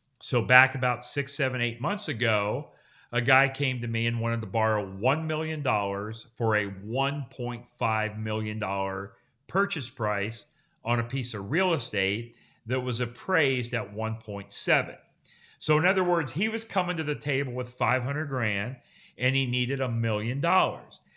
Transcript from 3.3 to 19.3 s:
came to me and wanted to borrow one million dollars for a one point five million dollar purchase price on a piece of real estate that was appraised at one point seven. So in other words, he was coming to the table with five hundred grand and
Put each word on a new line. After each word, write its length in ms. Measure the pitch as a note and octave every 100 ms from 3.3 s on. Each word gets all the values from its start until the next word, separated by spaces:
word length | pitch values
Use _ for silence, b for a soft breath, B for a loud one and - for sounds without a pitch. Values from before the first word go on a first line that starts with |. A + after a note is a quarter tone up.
| C3+ C3+
came 320 | C#3 C#3 B2+
to 60 | A#2
me 200 | A2+ A#2
and 140 | A#2
wanted 180 | A#2 A#2
to 80 | G#2+
borrow 420 | A2 A2 G#2+ G2
one 380 | G2 A#2 D#3 D#3
million 340 | D#3 D#3+ D#3
dollars 680 | C3+ G#2+ G2+ G2 G#2 A2 - _
for 180 | A2+ G#2+
a 120 | G2+
one 580 | F#2+ G#2 A#2 C3+ D3 B2+
point 400 | - B2 A#2+ -
five 480 | - A#2 A2 G#2+ G#2
million 400 | A2 A2 G#2+ G#2+
dollar 540 | G2 G2 G2 F#2+ G2+ b b b -
purchase 420 | F#3+ G3 E3 A#2+
price 560 | - G#2+ G2+ G#2 A2+ - _ _ _ A#2
on 160 | A#2+
a 20 |
piece 300 | A#2 C3+ A#2
of 180 | G#2 G2
real 220 | D#3+ F#3+
estate 640 | D#3+ - G2+ F#2+ G#2 A#2+ b b b G#2+
that 120 | B2+
was 220 | B2+ A#2
appraised 720 | A#2 - - F3+ C#3+ B2+ A#2
at 180 | A#2+ G2+
one 240 | G#2 A2 A2
point 380 | - G2+ F#2+
seven. 420 | - - D3+ F2 - _ _ b b b b
So 180 | - D3+
in 80 | F3
other 200 | F#3+ F3+
words, 260 | F3 C#3+
he 160 | D#3 A3
was 160 | A3
coming 320 | - G3 F3 E3+
to 80 |
the 120 | D3+ C#3
table 360 | C#3 C3+ C#3
with 180 | B2 A#2+
five 320 | - A#2 B2+
hundred 260 | A#2+ C#3+ D3+
grand 480 | C3 A2 G2+ G#2+ C3+ b b b -
and 180 | C3